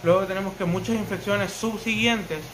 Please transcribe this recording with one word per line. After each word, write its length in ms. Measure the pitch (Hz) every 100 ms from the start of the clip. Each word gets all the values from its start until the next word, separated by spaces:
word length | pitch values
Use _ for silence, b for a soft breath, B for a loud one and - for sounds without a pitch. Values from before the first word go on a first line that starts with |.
Luego 180 | 165 185 190
tenemos 280 | 190 196 190
que 100 | 180
muchas 300 | 185 185 226
infecciones 560 | 190 185 202 202 185
subsiguientes 880 | - 226 214 226 214 233 226 165 156 -